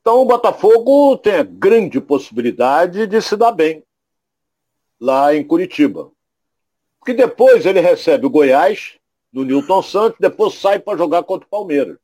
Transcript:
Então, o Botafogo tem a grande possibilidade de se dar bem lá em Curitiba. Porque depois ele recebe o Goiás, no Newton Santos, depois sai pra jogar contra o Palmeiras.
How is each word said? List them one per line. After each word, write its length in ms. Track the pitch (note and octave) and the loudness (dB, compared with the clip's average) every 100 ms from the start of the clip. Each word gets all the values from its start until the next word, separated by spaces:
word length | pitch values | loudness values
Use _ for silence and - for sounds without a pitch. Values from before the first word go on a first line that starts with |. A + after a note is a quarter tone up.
Então, 200 | A#3 A#3+ | 0 0
o 40 | |
Botafogo 920 | B3+ A#3+ A3+ - G#3+ A3+ A3+ C#4 C#4+ C4 | 2 0 0 0 2 2 4 4 4 2
tem 180 | G#3 | 0
a 80 | F#3+ | -2
grande 580 | F#3 F2+ G3 A3+ F3+ B2 | -4 -2 2 2 0 -6
possibilidade 1040 | - C#3+ - A2 A#2+ - B2 C#3+ F3+ F3+ G#3+ | -2 -4 -4 -6 -6 -2 0 0 0 -2 -2
de 160 | G#3+ | -2
se 140 | - G3+ | -2 0
dar 160 | A#3 | 0
bem 320 | A3+ D#3 D#3 _ _ _ _ _ _ _ _ _ _ _ _ | 2 -2 -2 _ _ _ _ _ _ _ _ _ _ _ _
lá 340 | A#2+ C3 C#3+ | -2 2 2
em 100 | D3+ | 0
Curitiba. 680 | C#3+ E3+ F#3 - C#3+ E2+ C#2+ _ _ _ _ _ _ _ _ _ | -2 -2 -4 -2 -2 -2 -16 _ _ _ _ _ _ _ _ _
Porque 160 | - | -8
depois 500 | A#3 B3 - C4 A#3 | 0 0 4 4 4
ele 160 | F#3+ F#3+ | 4 2
recebe 460 | F3 E3 - C#3 C3+ | 2 0 0 0 0
o 40 | |
Goiás, 680 | D3 C#3 C3 F3+ G#3 - _ _ _ _ | 0 2 2 2 -2 -12 _ _ _ _
no 120 | B2+ | -10
Newton 380 | C3 C#3 C#3+ F#3+ | -4 -4 0 -2
Santos, 360 | - F#3 A3+ A3+ | -2 -2 -2 0
depois 360 | F#3+ - G#3 | -2 0 -4
sai 240 | - G3 G3+ | -2 -2 -2
pra 180 | - G3+ | -6 -6
jogar 260 | E3 E3+ | -2 -4
contra 240 | E3+ F#3 _ | -4 -10 _
o 40 | |
Palmeiras. 480 | G#3 G3 C#3+ B2+ - | -12 -6 -4 -4 -10